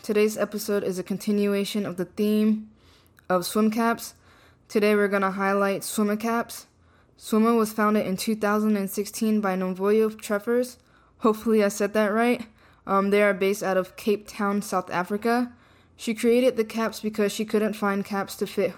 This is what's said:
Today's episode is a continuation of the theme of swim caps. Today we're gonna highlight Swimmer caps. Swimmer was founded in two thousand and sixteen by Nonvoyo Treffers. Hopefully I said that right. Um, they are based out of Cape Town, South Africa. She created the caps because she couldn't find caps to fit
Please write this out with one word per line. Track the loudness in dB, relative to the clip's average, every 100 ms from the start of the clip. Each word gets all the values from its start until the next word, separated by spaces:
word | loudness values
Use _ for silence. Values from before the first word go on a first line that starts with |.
Today's | -2 2 2 0
episode | -4 -4 -2 -2
is | -2 -6
a |
continuation | -6 -6 0 0 2 0 -2 -4
of | -6 -6
the | -8
theme | -2 0 4 4 2 -2 _ _ _ _ _ _
of | 0
swim | 0 0 2
caps. | 2 0 -2 -8 -16 _ -20 -20 _ _
Today | 2 4
we're | 4 2
gonna | 2 0
highlight | 0 0 2 0 -2
Swimmer | -4 -2 0 0
caps. | -2 -2 -4 -10 -18 _ _ _ _ _
Swimmer | 0 4 4
was | 4 2
founded | 2 2 2 0
in | -4
two | -2
thousand | 0 0 2 2 0
and | -2
sixteen | -6 -6 -2 0 0
by | 0
Nonvoyo | -2 -4 -2 2 4 2 -2
Treffers. | -4 -4 0 0 -2 -8 _ _ _ _
Hopefully | 0 0 2 4
I | 2
said | 0 -2
that | 2 2
right. | 2 2 0 -4 _ _ _ -2
Um, | 0 2
they | 4
are | 4
based | 2 0 0
out | 0 0
of | -2 -6
Cape | -2 -2 -4
Town, | -6 -2 -2
South | -2 -4 -2
Africa. | -4 -4 -2 0 0 -2 -8 _ _ _
She | _ -6
created | 0 2 4 4 2
the |
caps | -4 -2 -4 -4
because | -6 -2 -2
she | 0
couldn't | -2 0 0
find | -2 -2 -2 -4
caps | -6 -6 -6
to | -6
fit | -2 -2